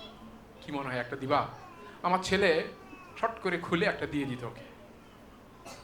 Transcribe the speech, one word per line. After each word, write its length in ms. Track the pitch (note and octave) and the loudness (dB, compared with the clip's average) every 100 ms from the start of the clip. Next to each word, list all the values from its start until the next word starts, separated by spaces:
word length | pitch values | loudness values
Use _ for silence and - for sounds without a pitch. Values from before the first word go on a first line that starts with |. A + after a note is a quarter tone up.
| - - - - - - | -14 -16 -16 -18 -18 -16
কি 100 | - | -6
মনে 180 | C#3+ C3+ | -4 -2
হয় 100 | B2+ | -2
একটা 160 | A#2+ C#3 | -2 -4
দিবা?" 320 | C3 C#3+ A2+ - - - - - | 2 2 2 -6 -14 -16 -16 -2
আমার 160 | F3+ F3+ | 2 2
ছেলে 400 | F#3 F#3+ G3 D#3 G#3+ - - - - - | 4 6 8 6 2 -8 -16 -18 -16 -2
শট 180 | A3+ - | -2 0
করে 140 | F#3+ E3+ | 0 0
খুলে 280 | F3 E3+ G3 | 2 4 4
একটা 200 | E3 D3 | 2 0
দিয়ে 200 | D3 C3+ | 0 0
দিত 180 | A#2+ | -2
ওকে। 280 | A#2 - - - - - - - - - - - - - | -6 -10 -14 -18 -20 -20 -20 -20 -20 -20 -20 -18 -16 -16